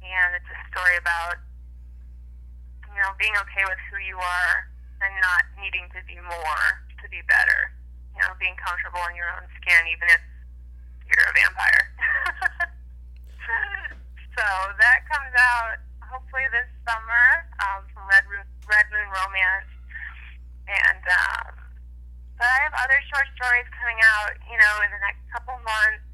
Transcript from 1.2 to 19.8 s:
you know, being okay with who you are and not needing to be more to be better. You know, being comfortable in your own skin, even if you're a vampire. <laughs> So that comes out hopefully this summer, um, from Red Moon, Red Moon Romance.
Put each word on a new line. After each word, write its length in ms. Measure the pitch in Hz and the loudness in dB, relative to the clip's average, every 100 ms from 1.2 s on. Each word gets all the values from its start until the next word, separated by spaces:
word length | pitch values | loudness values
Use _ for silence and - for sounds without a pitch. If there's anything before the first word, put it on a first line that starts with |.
| 170 175 - - - - - - - - - - - - - - - | -2 -6 -10 -16 -16 -16 -16 -16 -16 -16 -16 -16 -16 -16 -16 -16 -12
you 60 | 202 | -2
know, 100 | 196 190 | 0 2
being 180 | 214 208 196 | 0 0 -2
okay 160 | 196 | -2
with 160 | 190 185 - | -2 -2 -8
who 100 | 196 | -8
you 160 | 190 185 | -8 -4
are 340 | 180 180 180 185 185 - - - | -2 0 2 0 -2 -16 -16 -6
and 140 | 196 196 | -4 0
not 240 | 185 175 - - | 2 2 0 -4
needing 320 | 196 185 175 185 | -8 -8 -10 -14
to 40 | |
be 160 | 180 175 | -14 -14
more 440 | 175 170 156 151 - - - - | -10 -6 -2 0 0 0 -8 -16
to 80 | - | -14
be 160 | 180 | -12
better. 480 | 165 - - - - - - - - | 2 2 4 2 0 -6 -18 -18 -16
You 60 | - 185 | -4 -4
know, 80 | 185 | -2
being 160 | 190 185 | -6 -6
comfortable 400 | 190 180 185 180 175 | -6 -6 -6 -6 -6
in 80 | 175 | -6
your 140 | 175 | -8
own 140 | 180 180 - | -8 -12 -12
skin, 240 | - 175 165 | 4 4 4
even 180 | 170 175 | -2 4
if 80 | 170 - - - - - - - - - | 4 4 -18 -18 -18 -16 -16 -16 -18 0
you're 160 | - - | 4 6
a 40 | 76 | 6
vampire. 440 | - - - - - - | 4 4 4 4 4 0
<laughs> 800 | - - - - - - 349 - - - - - - - - - 403 392 330 - - - - - | 0 0 -2 -2 -4 -2 -6 -6 -16 -16 -16 -16 -16 -14 -4 -2 -2 -6 -10 -14 -16 -16 -10 0
So 80 | 214 | 0
that 580 | 190 190 202 233 254 - | 2 -2 6 8 8 4
comes 240 | 302 262 254 | -4 2 6
out 380 | 247 240 226 220 - - | 8 6 0 -6 -10 -18
hopefully 460 | - 254 - 262 262 | -12 -12 -8 -4 0
this 160 | 240 247 - - | 0 -2 -8 -4
summer, 380 | 226 220 233 247 320 - - | -4 0 6 6 6 0 -4
um, 240 | 196 196 190 | -2 -2 -8
from 160 | - 196 | -14 6
Red 160 | 196 196 | 6 6
Moon, 160 | 196 196 - | -6 -10 -16
Red 220 | - 214 208 | 2 4 4
Moon 160 | 214 208 | 0 -2
Romance. 560 | 190 190 196 185 190 190 - | -2 -2 2 2 2 -4 -18